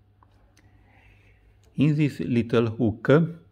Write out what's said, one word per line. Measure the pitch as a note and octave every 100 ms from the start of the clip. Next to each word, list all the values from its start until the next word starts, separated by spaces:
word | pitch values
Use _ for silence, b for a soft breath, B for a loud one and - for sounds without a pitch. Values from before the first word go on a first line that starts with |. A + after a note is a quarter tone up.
| _ _ _ b b b b b b b b b b b b b b -
In | C#3+
this | D3+ D3 -
little | C3+ A#2+ A#2 A#2 A#2
hook, | G#2+ A#2 G#2+ - D3 E3 - -